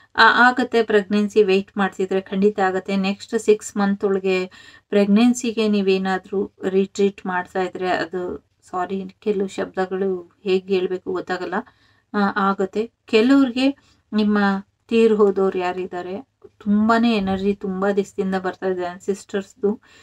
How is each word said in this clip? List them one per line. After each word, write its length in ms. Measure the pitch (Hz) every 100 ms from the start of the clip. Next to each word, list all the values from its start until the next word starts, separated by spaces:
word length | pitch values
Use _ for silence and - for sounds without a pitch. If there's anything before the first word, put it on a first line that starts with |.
| _ -
ಆ, 320 | 214 - 247
ಆಗತ್ತೆ. 340 | 247 240 233
ಪ್ರೆಗ್ನೆನ್ಸಿ 600 | 226 214 196 208 208 220
ವೇಟ್ 340 | 196 190 196 208
ಮಾಡ್ತಿದ್ರೆ 440 | 190 - 190 190
ಖಂಡಿತ 400 | 190 196 208 208
ಆಗತ್ತೆ. 360 | 190 190 190 196
ನೆಕ್ಸ್ಟ್ 420 | 190 202 - 226
ಸಿಕ್ಸ್ 380 | 214 214 - 208
ಮಂತ್ 280 | 202 202
ಒಳಗೆ 460 | 202 190 190 185 185 - - - _
ಪ್ರೆಗ್ನೆನ್ಸಿಗೆ 800 | 202 202 202 247 240 233 220 214
ನೀವೇನಾದ್ರೂ 840 | 208 190 190 190 185 - 196 202 - 190
ರಿಟ್ರೀಟ್ 580 | 190 196 - 202 196 190
ಮಾಡ್ತಾ 360 | 180 180 190
ಇದ್ರೆ 280 | 185 - 185
ಅದು, 560 | - 330 370 359 - _ _ _
ಸಾರಿ, 460 | 185 180 196 190 -
ಕೆಲವು 300 | 214 196 196
ಶಬ್ದಗಳು 880 | - 190 - 185 190 196 180 175 _
ಹೇಗೆ 300 | 202 190 185
ಹೇಳ್ಬೇಕು 380 | 190 185 185 -
ಗೊತ್ತಾಗಲ್ಲ. 420 | 180 - 226 185 190 - _ _ _ _
ಆ, 340 | 208 196 208 196
ಆಗತ್ತೆ. 420 | 196 190 208 233 _
ಕೆಲವ್ರಿಗೆ 640 | - 220 240 277 269 240 269 277 _ _ _
ನಿಮ್ಮ 260 | 214 208 208 202 196 - _ -
ತೀರ್ 260 | 226 226
ಹೋದವ್ರು 440 | 214 202 190 190 185
ಯಾರಿದ್ದಾರೆ, 720 | 180 180 185 180 180 196 - _ - _
ತುಂಬಾನೇ 580 | 208 208 220 226 233 214
ಎನರ್ಜಿ 380 | 190 190 196
ತುಂಬಾ 380 | 202 196 185 202
ದಿವಸದಿಂದ 420 | 196 196 - 190
ಬರ್ತಾ 320 | 190 185 - 190
ಇದೆ 200 | 185 175
ಅನ್ಸಿಸ್ಟರ್ಸ್‌ದು, 920 | 180 - 196 - 202 196 _ 202 240 _ _